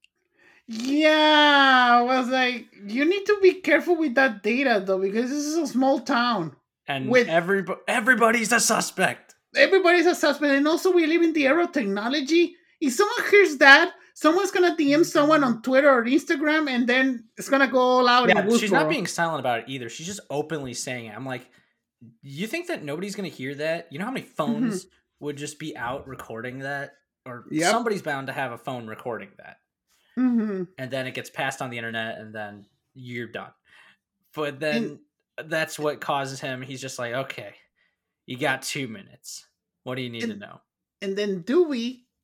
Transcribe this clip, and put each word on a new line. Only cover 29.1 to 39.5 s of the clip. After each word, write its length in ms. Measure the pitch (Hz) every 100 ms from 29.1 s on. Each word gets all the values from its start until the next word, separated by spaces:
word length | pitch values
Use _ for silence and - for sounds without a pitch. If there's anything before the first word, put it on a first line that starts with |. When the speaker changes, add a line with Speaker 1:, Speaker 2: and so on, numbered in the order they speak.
| 110 98 -
Speaker 2:
that. 200 | - - _ _ _ _ _ -
Speaker 1:
Mm-hmm. 440 | 254 233 214 190 180 -
Speaker 2:
And 140 | 131
then 160 | 131 131
it 60 | 127
gets 140 | -
passed 320 | - 139 135
on 80 | 131
the 60 | 120
internet, 420 | 113 113 113 -
and 160 | 110 110
then 300 | 104 104 98 _ _
you're 340 | 131 123 120 117
done. 200 | 107 92 _ _ _ _ _ _ _ _ -
But 240 | 147 135
then 400 | 156 233 214 - _ _ _ -
Speaker 1:
And 100 | 160
Speaker 2:
that's 300 | 160 156 -
what 220 | 151 139
causes 380 | - 143 135 135
him. 200 | 143 127
He's 200 | 131 131
just 180 | 131 -
like, 140 | 120
"Okay, 420 | 120 135 - 101 - _ _ _ _ _ _ -
you 100 | 127
got 240 | 143 131
two 260 | - 147 131
minutes. 560 | 107 - _ - - -